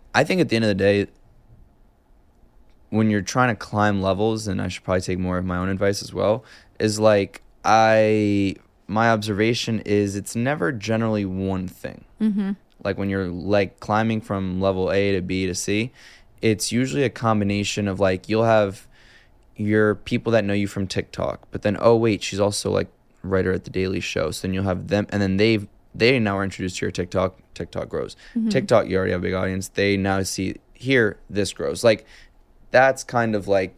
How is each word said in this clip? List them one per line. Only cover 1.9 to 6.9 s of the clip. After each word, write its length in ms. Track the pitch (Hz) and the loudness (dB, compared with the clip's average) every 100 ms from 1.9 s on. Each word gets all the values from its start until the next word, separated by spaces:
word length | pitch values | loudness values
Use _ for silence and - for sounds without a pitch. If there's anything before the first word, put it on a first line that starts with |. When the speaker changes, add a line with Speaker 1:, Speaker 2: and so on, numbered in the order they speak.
| _ _ _ _ _ _ _ - _ - | _ _ _ _ _ _ _ -20 _ -4
Speaker 1:
when 200 | 107 110 | 0 2
you're 120 | 104 | 0
trying 260 | 92 127 123 | 0 0 0
to 80 | 104 | 0
climb 440 | - 104 104 98 | -4 0 2 2
levels, 460 | 95 95 110 110 107 | 0 0 0 -2 -4
and 140 | 98 | -6
I 60 | 95 | -6
should 160 | - | -6
probably 160 | - 92 | -2 -2
take 180 | 92 92 | -2 -4
more 200 | 90 90 | -2 -4
of 60 | |
my 120 | 92 90 | -4 -4
own 120 | 95 | -4
advice 340 | 95 101 98 | -2 -2 -2
as 100 | - | -6
well, 320 | - 98 123 - - _ - | -2 -2 -2 -6 -20 _ -4
is, 220 | 110 | -2